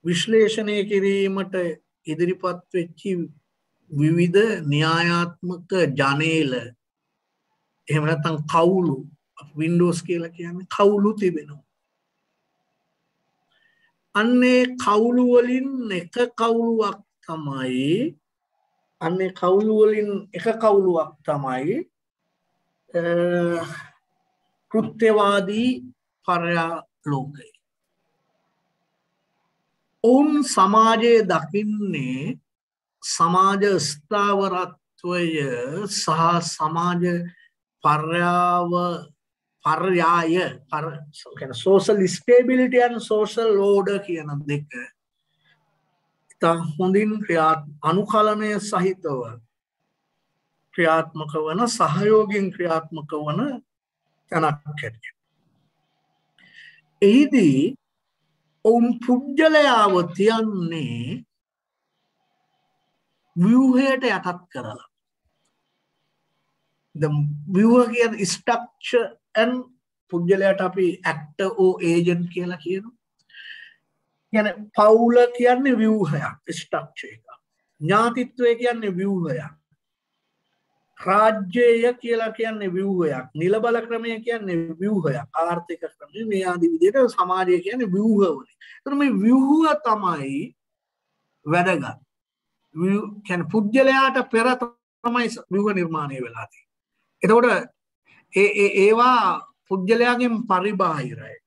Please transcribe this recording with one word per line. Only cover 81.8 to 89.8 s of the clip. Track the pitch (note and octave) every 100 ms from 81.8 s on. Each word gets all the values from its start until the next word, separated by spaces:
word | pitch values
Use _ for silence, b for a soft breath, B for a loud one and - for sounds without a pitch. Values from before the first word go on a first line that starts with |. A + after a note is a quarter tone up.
| A#3
කියලා | B3 A#3 A3+ A3
කියන්නේ | A3 A3+ G#3+ G3
ව්‍යුහයක්. | F3+ G3 F#3 D#3+ C3 B2+
නිල | D3+ F3
බල | G#3+ A#3 A#3
ක්‍රමය | A3+ A#3 A#3 A3+
කියන්නේ | A#3 A#3 G3 E3+ E3
ව්‍යුහයක්. | D#3+ G3+ G3+ D#3 B2 A#2
ආර්ථික | - E3+ E3+ E3 E3 D#3
ක්‍රමය | _ C#3+ G3+
මේ | A3 G3
ආදී | F#3 F3 E3+
විදිහට | D#3+ F#3 C4+ B3
සමාජය | - F3+ F#3 F#3 F3
කියන්නේ | G3 B3+ A3
ව්‍යුහවලින්. | F#3 A3+ G3+ F#3 C#3+ - _ B
ඒතර | B C#4
මේ | C#4+ C#4+
ව්‍යුහ | G3 A3 C4 C4+ D#4 D#4+ D4